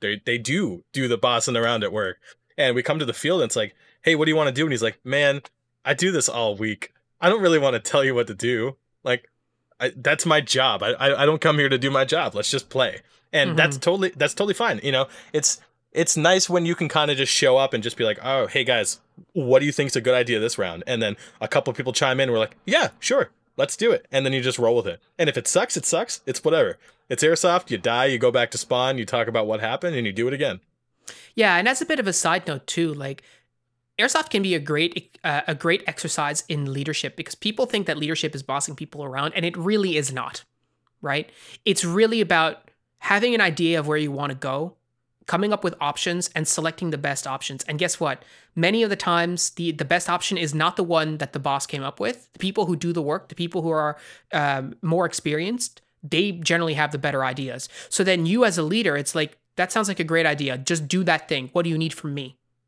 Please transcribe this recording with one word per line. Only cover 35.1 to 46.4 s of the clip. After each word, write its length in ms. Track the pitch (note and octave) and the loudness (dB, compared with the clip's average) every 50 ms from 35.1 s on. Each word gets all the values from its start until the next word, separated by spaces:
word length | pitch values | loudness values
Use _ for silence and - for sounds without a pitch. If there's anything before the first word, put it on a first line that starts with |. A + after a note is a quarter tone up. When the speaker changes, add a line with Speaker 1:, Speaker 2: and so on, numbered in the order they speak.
| _ - - | _ -8 -4
Speaker 2:
uh, 180 | E3+ D3 C#3+ - | -2 -2 -2 -2
a 80 | - D#3 | -4 -6
great 300 | C#3 - E3+ F3 - - | -2 0 0 0 0 0
exercise 560 | - D#3 - - D#3 - - D3+ C#3+ D3+ D3+ - - | -4 -8 -6 -6 -6 -4 -2 -2 -2 -2 -4 -6 -4
in 240 | D#3+ D3 C#3+ C3+ C3+ | -4 -4 -4 -4 -4
leadership, 440 | C#3 C#3 D3+ D3+ - - C#3 - | -6 -6 -4 -4 -4 -6 -6 -8
because 180 | - D#3 - - | -10 -12 -12 -12
people 320 | - - G#3 A3 A3 C4 | -6 -6 -4 -2 -2 -2
think 200 | A#3 - G#3+ F#3+ | -2 0 -2 -2
that 120 | - D#3 D3 | -2 -2 -2
leadership 360 | D3+ D3 D#3+ D3+ - D#3 - | -2 -4 -2 -2 -4 -4 -6
is 80 | C#3+ C3+ | -6 -8
bossing 340 | - C3+ C#3+ C#3 - D3 | -6 -4 -4 -4 -6 -8
people 280 | - D#3 C#3+ - C#3+ D3 | -10 -12 -14 -12 -12 -12
around, 300 | C3+ C3 C3+ C#3+ D#3 - | -10 -6 -4 -4 -4 -2
and 100 | G3 E3 | -2 -4
it 120 | F3 F3 F3+ | -4 -4 -4
really 400 | E3 F#3+ G#3+ G#3+ G3 F#3+ E3 D3+ | -2 0 2 2 2 0 0 0
is 120 | C#3+ C3+ | -2 -2
not, 340 | C3 C3 B2 - - - - _ _ _ _ _ _ _ _ _ _ _ - | -4 -6 -8 -8 -10 -14 -16 _ _ _ _ _ _ _ _ _ _ _ -6
right? 280 | D3 C#3 D3 D#3+ - _ - - - - - _ | -4 -2 -4 -4 -6 _ -20 -20 -20 -20 -6 _
It's 180 | - F#3+ - - | 0 0 2 0
really 380 | E3+ E3+ G3 A3 A3 A3+ A3+ G#3 | 0 2 4 4 4 4 2 2
about 480 | E3 F#3 E3 D#3+ D#3+ D3+ - _ - _ _ _ _ _ _ | 4 4 4 4 2 0 -4 _ -20 _ _ _ _ _ _
having 340 | - - G3 G3+ A3+ B3 A#3+ | 0 2 2 2 4 2 4
an 80 | A3+ G#3 | 4 4
idea 360 | F3+ D#3 D3+ F3 E3 E3+ D#3+ | 4 2 2 2 2 2 2
of 80 | D3 | 0
where 120 | D3 D3+ D3+ | 0 0 0
you 120 | D3+ D3 | 0 -2
wanna 240 | C#3 C3+ C#3+ C#3+ C3+ | -2 -4 -4 -4 -4
go, 420 | C3+ - C3+ C3 C#3 D#3+ F3+ - _ _ _ _ _ _ _ _ _ _ | -4 -4 -4 -4 -2 -4 -6 -8 _ _ _ _ _ _ _ _ _ _
coming 260 | - - E3+ G3 G#3 G#3+ | -4 -2 0 2 0 0
up 100 | G3+ - | 0 0
with 120 | F3+ - - | -4 -2 -2
options, 480 | D3+ C#3+ C#3+ - - F3+ F3 F3 F3 - - | -4 -4 -2 -2 -2 -2 -2 -2 -4 -4 -4
and 140 | E3 | -4